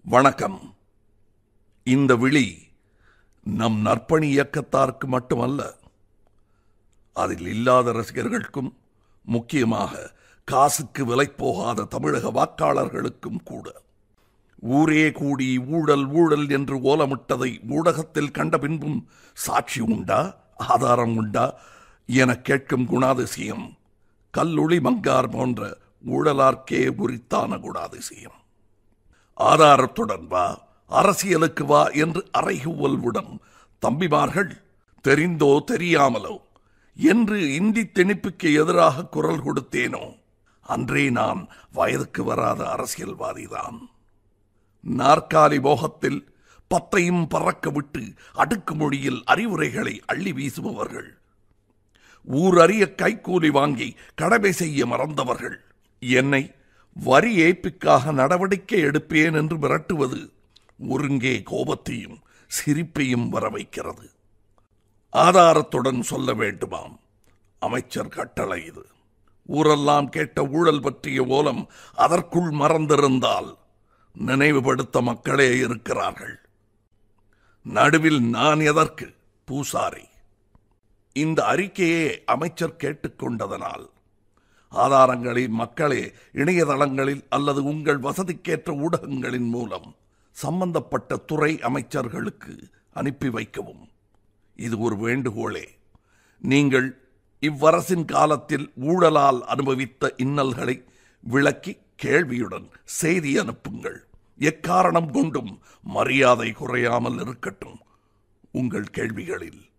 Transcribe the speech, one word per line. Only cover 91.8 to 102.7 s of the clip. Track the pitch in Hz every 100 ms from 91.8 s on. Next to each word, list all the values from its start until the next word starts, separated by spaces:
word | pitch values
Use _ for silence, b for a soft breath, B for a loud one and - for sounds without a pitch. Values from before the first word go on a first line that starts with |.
| 117 143 120 180 110 - - - - _ _
அனுப்பி | - 135 127 139
வைக்கவும். | 113 110 - 98 - - _ _ _ _ _ _ -
இது | 117 110
ஒரு | 117 101
வேண்டுகோளே. | 113 131 123 107 110 90 - _ _ _ _ _ _ _
நீங்கள் | - 139 143 131 131 - _ _ _ _
இவ்வரசின் | 147 139 151 170 165 180
காலத்தில் | 156 143 151 147 - 143 147 -
ஊழலால் | 139 180 170 151 139 127
அனுபவித்த | 120 123 135 131 131 _ 135 -
இன்னல்களை | 131 143 135 123 123 127 - b b b
விளக்கி | 117 131 143 139 180 - _ -
கேள்வியுடன் | 123 143 156 120 104 90 -